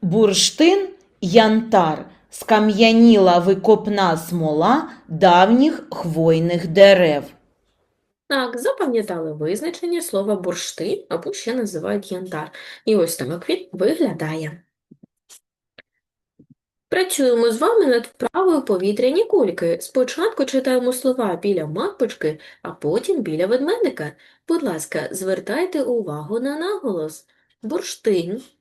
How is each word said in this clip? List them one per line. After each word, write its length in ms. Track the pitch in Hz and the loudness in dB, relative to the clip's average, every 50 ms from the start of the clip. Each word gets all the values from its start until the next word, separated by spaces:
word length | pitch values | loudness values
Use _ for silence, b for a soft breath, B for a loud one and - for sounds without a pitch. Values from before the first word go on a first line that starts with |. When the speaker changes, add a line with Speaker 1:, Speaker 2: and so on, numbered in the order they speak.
Speaker 1:
Бурштин, 880 | - 180 165 214 226 208 196 190 - - - - 302 339 381 392 392 370 - - _ _ _ _ | -2 0 2 4 4 4 4 2 0 0 2 4 4 4 4 4 0 -4 -10 -18 _ _ _ _
янтар, 880 | - 185 165 226 220 214 220 220 226 - - 202 175 160 151 - - b b b b b | -6 4 4 6 6 6 4 0 0 2 2 4 4 4 0 -4 -8 b b b b b
скам'яніла 1080 | - - - - 226 214 214 214 208 190 233 226 226 226 233 233 233 208 190 185 175 175 | -18 -18 -2 2 2 4 4 2 4 4 4 6 6 8 8 8 8 8 8 6 6 4
викопна 760 | 170 185 196 190 190 - 220 202 - 214 208 202 196 180 160 160 | 4 2 0 2 4 4 4 4 4 -2 -2 0 2 0 0 -2
смола 760 | - - 175 175 160 156 151 147 165 196 247 294 320 B B B B B | -4 -6 -6 -4 -2 -2 0 0 2 2 2 2 0 B B B B B
давніх 760 | 170 156 196 185 175 175 185 196 233 247 269 311 311 - - - | -4 2 4 6 8 8 6 6 6 4 4 2 0 -2 -12 -16
хвойних 760 | - - - 175 160 160 165 165 165 160 165 170 175 175 170 170 | -14 -10 -8 -6 -2 0 2 2 2 2 2 0 -2 -2 -4 -2
дерев. 680 | 160 180 190 196 196 185 180 160 151 143 139 - - _ _ _ _ _ _ _ _ _ _ _ _ _ _ _ _ _ _ _ | 6 8 8 8 8 8 6 2 2 0 -4 -8 -18 _ _ _ _ _ _ _ _ _ _ _ _ _ _ _ _ _ _ _
Speaker 2:
Так, 320 | 285 269 254 240 233 240 | -4 -4 -4 -4 -6 -6
запам'ятали 760 | 247 466 539 523 392 294 240 226 202 202 185 170 160 160 151 | -4 -4 -2 -2 -2 -2 -2 -2 -2 -4 -6 -6 -6 -8 -8
визначення 680 | 151 151 156 185 220 294 339 339 - - 339 339 339 | -6 -6 -4 -4 -4 -6 -8 -10 -8 -6 -4 -4 -4
слова 340 | 320 - - 196 196 208 208 | -6 -4 -4 -4 -2 -2 -4
«бурштин» 720 | 190 180 185 175 175 - - - - 165 175 - - - _ | -4 -4 -6 -6 -6 -8 -10 -10 -8 -6 -6 -6 -6 -8 _
або 240 | - 165 170 - - | -10 -8 -8 -8 -10
ще 200 | - - - 233 | -10 -8 -6 -6
називають 580 | 254 233 202 185 160 160 190 208 202 196 - | -4 -6 -6 -6 -8 -6 -4 -6 -6 -6 -8
«янтар». 400 | 190 180 185 185 180 156 151 151 B B B B B B B | -10 -10 -10 -10 -10 -10 -12 -12 B B B B B B B
І 100 | - 220 | 0 0
ось 200 | 202 170 165 - | 2 2 0 -2
так 340 | - 147 127 156 170 - - | -6 -6 -8 -8 -10 -6 -6
він 200 | 320 370 - - | -6 -6 -6 -12
виглядає. 920 | - 175 185 214 311 320 339 233 165 - 160 156 156 160 160 156 160 - _ _ _ _ _ _ - _ _ _ _ _ _ _ - - _ _ _ _ _ _ _ - - _ _ _ _ _ _ _ _ _ _ _ _ _ - _ _ _ _ _ _ _ | -8 -2 -2 -2 0 0 -2 -2 -2 -4 -6 -8 -6 -8 -8 -10 -12 -14 _ _ _ _ _ _ -20 _ _ _ _ _ _ _ -20 -20 _ _ _ _ _ _ _ -20 -20 _ _ _ _ _ _ _ _ _ _ _ _ _ -20 _ _ _ _ _ _ _
Працюємо 640 | - 359 370 370 - - 277 254 240 233 233 233 | -2 -2 -2 -2 -2 0 0 2 2 2 2 0
з 60 | 226 226 | 0 0
вами 280 | 294 381 466 453 370 | 0 2 2 2 2
над 200 | 277 247 233 226 | 2 2 0 -2
вправою 560 | - _ _ - - _ 339 381 381 330 294 | -4 _ _ -8 -6 _ 0 2 2 2 0
повітряні 640 | 262 - 208 180 180 196 208 208 247 254 277 349 453 | 0 -2 -2 -2 0 -2 -2 0 0 0 2 0 -2
кульки. 560 | 453 - 381 262 196 170 - 180 170 165 170 | 2 2 2 2 0 -2 -4 -2 -2 -2 -2
Спочатку 640 | - - _ 262 254 - - - 339 440 440 - 277 | -6 -6 _ -2 -2 -2 -2 -4 -4 -4 -2 -2 -4
читаємо 480 | 269 - 269 262 269 254 254 247 247 254 | -2 -2 -2 -2 0 -2 0 0 -2 -4
слова 420 | 247 - 262 254 254 240 202 175 | -2 -2 -2 -2 0 -2 -4 -4
біля 300 | 165 - 202 202 175 156 | -4 -2 -2 -2 -2 -2
мавпочки, 720 | 151 151 180 269 403 403 _ 269 220 - - - 156 156 151 b b b b | -6 -6 -6 -6 -6 -4 _ -4 -4 -4 -4 -6 -6 -6 -6 b b b b
а 100 | b - | b -16
потім 500 | 170 - - 147 160 220 - - 381 320 | -14 -8 -6 -2 -2 -2 -2 -2 -4 -4
біля 260 | 226 180 156 156 175 190 | -4 -6 -4 -4 -2 0
ведмедика. 680 | 226 254 277 302 415 480 466 320 - - 156 147 - b b b b b b _ | 0 -2 0 -2 -2 -2 -2 -4 -4 -4 -10 -12 -12 b b b b b b _
Будь 160 | 330 339 311 | -4 -4 -2
ласка, 460 | 247 175 160 156 - - 170 143 - | -4 -6 -6 -8 -8 -8 -8 -8 -8
звертайте 720 | - 190 190 190 190 185 185 - 208 285 349 359 359 311 269 | -10 -8 -4 -4 -4 -4 -4 -6 -4 -4 -4 -4 -4 -4 -4
увагу 560 | 247 247 233 208 175 147 147 156 151 208 233 | -2 -2 -4 -4 -6 -8 -10 -8 -6 -6 -6
на 180 | 247 269 285 302 | -4 -6 -6 -6
наголос. 720 | 330 370 415 381 - 262 196 175 156 156 156 - _ _ _ _ _ _ _ _ | -6 -6 -6 -6 -6 -6 -6 -6 -6 -8 -10 -14 _ _ _ _ _ _ _ _
Бурштин. 840 | - 220 277 359 381 - - - _ 233 202 180 165 170 190 247 262 _ _ _ | -12 -8 -8 -8 -8 -8 -12 -6 _ -2 0 0 -2 -4 -8 -10 -12 _ _ _